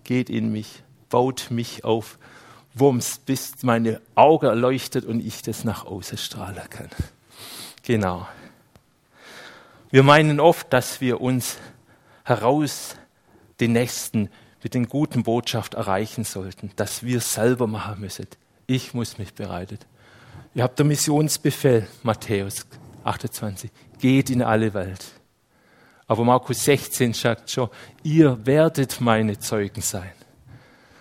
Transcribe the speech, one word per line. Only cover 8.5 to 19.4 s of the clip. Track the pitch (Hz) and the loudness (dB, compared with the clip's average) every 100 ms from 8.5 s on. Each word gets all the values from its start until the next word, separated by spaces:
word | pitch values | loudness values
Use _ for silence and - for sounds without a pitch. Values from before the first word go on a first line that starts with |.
| _ _ - _ _ _ _ - - - - - _ _ | _ _ -20 _ _ _ _ -20 -20 -20 -20 -20 _ _
Wir | 135 | 4
meinen | 139 147 156 147 | 8 8 6 4
oft, | 156 165 - | 4 4 2
dass | 127 - - | 0 0 -4
wir | 127 117 | -2 -2
uns | 127 127 - - - - _ _ _ _ | 0 -2 -4 -10 -16 -20 _ _ _ _
heraus | - 120 113 147 147 - - - - _ _ _ _ - | -2 2 2 2 0 -4 -12 -16 -20 _ _ _ _ -2
den | 117 | 2
Nächsten | 117 120 - - 113 101 - _ _ | 2 0 -4 -4 -2 -4 -6 _ _
mit | 117 131 | -6 -4
den | 120 | -2
guten | 139 151 123 | -2 -2 -2
Botschaft | 113 117 117 117 101 | 0 -2 -2 -4 -6
erreichen | - 104 95 107 - | -6 -2 -2 -2 -6
sollten, | 107 98 95 - 98 - | -8 -8 -10 -12 -10 -6
dass | 104 - | -6 -6
wir | 120 123 | -2 -2
selber | - - 113 123 117 | -2 0 2 2 0
machen | 107 98 101 | -2 -8 -10
müssen. | 98 - 98 - _ _ - | -10 -12 -14 -18 _ _ -4
Ich | 127 - | -4 -4
muss | 120 113 - | -6 -6 -8
mich | 95 | -14
bereiten. | - | -10